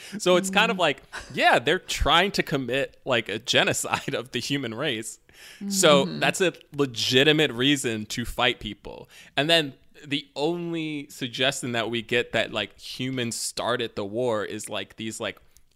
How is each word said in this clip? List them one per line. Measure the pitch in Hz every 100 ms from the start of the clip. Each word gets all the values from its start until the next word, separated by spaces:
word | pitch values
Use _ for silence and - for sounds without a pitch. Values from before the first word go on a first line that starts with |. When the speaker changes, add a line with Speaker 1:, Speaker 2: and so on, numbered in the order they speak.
| - 190
Speaker 1:
So | 180 180
it's | 190
kind | 196 226
of | 190
Speaker 2:
Mm-hmm. |
Speaker 1:
like, | 160 139 - - -
yeah, | 147 330 185
they're | 120 180
trying | - - 139 165 196
to | 185
commit, | - 139 120 135 - -
like, | - 120 110
a | 107
genocide | - 127 180 135 - 107 -
of | 127 120
the | 123
human | - 139 120
race. | 110 151 113 117 - _ - - - 202
So | 196 170 143 139
Speaker 2:
Mm-hmm. | 147
Speaker 1:
that's | 143 -
a | 175 - _
legitimate | 143 139 110 107 127 147 151 143
reason | 117 135 139 123 110 107
to | -
fight | 117 - 123 123
people. | 110 101 - - - - - -
And | 151
then | 165 143 - _ - 151
the | 143 -
only | 131 156 175 170 165 156 147 143
suggestion | - 127 120 131 - 131
that | 117 110
we | 117
get | 107 120 117
that, | 113 -
like, | 110 104 -
humans | - - 127 127 117 -
started | - - 95 123 113 -
the |
war | 101 110 127 107 -
is, | 104 -
like, | 104 98 -
these, | 110 -
like, | 104 - - _ _